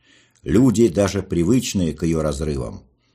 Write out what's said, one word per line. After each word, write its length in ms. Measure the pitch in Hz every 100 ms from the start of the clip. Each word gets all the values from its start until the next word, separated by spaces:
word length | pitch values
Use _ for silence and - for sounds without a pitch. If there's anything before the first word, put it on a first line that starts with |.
| _ _ _ _
люди, 460 | - 92 131 101 117
даже 340 | 90 98 98
привычные 680 | - 87 85 127 - 101 82
к 100 | 73
её 180 | 82 80
разрывам, 640 | 76 71 76 69 58 - - _ _